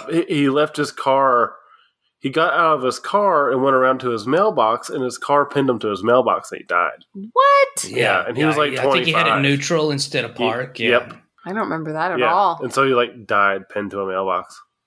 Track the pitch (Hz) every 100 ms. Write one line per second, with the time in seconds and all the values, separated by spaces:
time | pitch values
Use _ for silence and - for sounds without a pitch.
0 | - 170 - 151 143 139 151 - 143 -
1 | 139 135 135 120 113 - _ _ _ _
2 | _ _ 139 147 170 147 165 151 127 -
3 | - 202 202 160 139 131 135 131 131 131
4 | 127 117 107 156 214 160 110 120 - 147
5 | 127 - - 143 139 143 131 117 107 98
6 | 107 123 113 85 - - - 87 82 60
7 | _ 196 208 - 539 554 539 554 - -
8 | - 95 85 123 156 147 147 131 135 131
9 | 160 156 165 135 139 143 139 170 156 139
10 | - 139 117 - 113 117 131 - 113 120
11 | - - _ _ - 220 214 160 156 156
12 | 175 165 123 185 196 165 131 127 135 123
13 | 120 123 101 104 101 98 95 104 104 98
14 | 95 92 95 90 - - - _